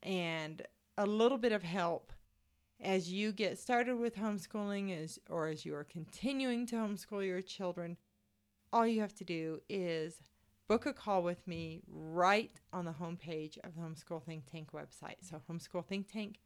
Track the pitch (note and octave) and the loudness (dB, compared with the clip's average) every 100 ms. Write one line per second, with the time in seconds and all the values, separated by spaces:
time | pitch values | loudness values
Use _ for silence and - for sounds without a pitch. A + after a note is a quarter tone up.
0 | - F#3 E3+ D#3+ D#3 D#3+ - - _ - | -2 0 0 -2 -4 -8 -12 -16 _ 0
1 | G#3 G#3+ A#3+ C4 A#3 G#3+ E3+ F#3 E3+ D#3+ | 2 6 6 6 4 2 2 2 2 0
2 | - - - _ _ _ _ _ - F#3+ | -4 -16 -18 _ _ _ _ _ 2 2
3 | E3+ F#3+ G#3+ F#3+ F3+ - - A#3+ A#3+ A#3+ | 2 0 0 2 0 0 2 4 4 2
4 | A#3 A3+ A3 G#3 - G#3+ G3+ G3+ G3 E3 | 0 0 0 0 -4 -4 -2 0 -2 -2
5 | D#3+ - - E3 D#3 D3+ D#3+ D3 D3 E3 | -6 -10 -4 0 0 -2 -4 -6 -6 -10
6 | D#3+ - B3+ C4+ B3+ A#3+ A#3+ A#3 G#3+ G3+ | -10 -4 -2 2 2 0 0 0 0 -2
7 | - G#3 F#3+ F3+ F#3 - F3+ F3 E3+ E3+ | -4 -2 0 -2 -4 -4 -4 -2 -6 -8
8 | _ _ _ _ _ _ _ A#3 A3+ A3 | _ _ _ _ _ _ _ 4 6 4
9 | G#3 G#3 F#3 E3 D#3+ D#3 - G3 F3 D#3+ | 2 -2 -4 -2 -2 -4 -4 -2 0 0
10 | D#3+ - - _ _ _ - G#3+ - - | -2 -8 -20 _ _ _ 2 2 2 -2
11 | G#3+ F#3+ F3 F3 - E3 D#3+ E3 - D#3 | 2 4 4 0 -4 -6 -6 -8 -12 -12
12 | D#3+ E3+ F3+ G#3 - - - F3+ E3+ D3+ | -2 4 6 6 2 -8 -8 -4 -4 -4
13 | E3+ F3+ E3+ D#3 D#3 - - E3 E3 D#3 | -6 -6 -6 -6 -6 -10 -12 -8 -8 -8
14 | - E3 D#3+ D#3+ C3 E3 D#3 D3+ C#3+ - | -8 -8 -6 -10 -10 -12 -10 -10 -10 -12
15 | D3 - F#3 D#3 - E3+ - F3+ E3 G3 | -12 -12 -12 -12 -8 -8 -6 -6 -4 -4
16 | G3 A3 G#3 - | -4 -6 -8 -10